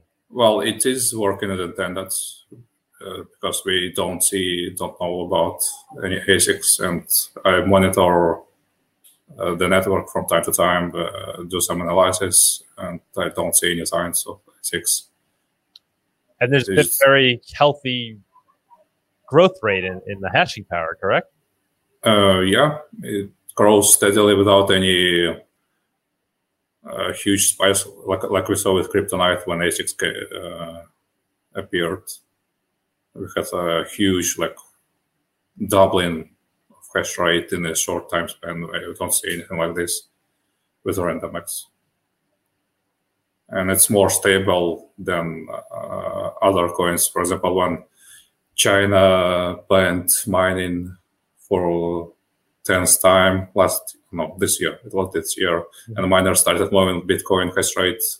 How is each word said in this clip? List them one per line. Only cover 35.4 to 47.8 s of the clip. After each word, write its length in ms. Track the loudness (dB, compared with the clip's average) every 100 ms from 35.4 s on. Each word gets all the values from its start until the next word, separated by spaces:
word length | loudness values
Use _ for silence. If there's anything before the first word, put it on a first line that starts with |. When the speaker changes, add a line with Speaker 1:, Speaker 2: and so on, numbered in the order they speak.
| _ -10 0
Speaker 1:
doubling 640 | 4 4 4 0 -4 -10 _ _ _ _
of 60 | _ -6
hash 240 | -4 -4 -2
rate 340 | 0 0 -2
in 140 | -6 -4
a 80 |
short 340 | -4 -4 -6 -4
time 180 | -6 -6
span. 340 | -10 -12 -12
We 320 | -10 -10 -10 -8
don't 160 | -4
see 200 | -4 -4
anything 240 | -8 -8 -4
like 160 | -4
this 280 | -4 -6 -8 -12 _ _ _ _ _ _ _
with 140 | -6 -4
Random 360 | -4 -4 -8
X. 320 | -10 -12 -14 -16 _ _ _ _ _ _ _ _ _ _ _ _ _ _ _ _ _ _
And 200 | -4 -2
it's 200 | 0 2
more 180 | 4 4
stable 800 | 2 2 2 2 0 0 -4 -12 -10
than, 500 | -6 -4 -4 -8 -12
uh, 800 | -14 -14 -14 -10 -10 -8 -8 -10 0
other 260 | 2 2 0
coins. 400 | 0 0 0 -2
For 120 | -2
example, 320 | -2 -2 0 0
when 260 | 0 -4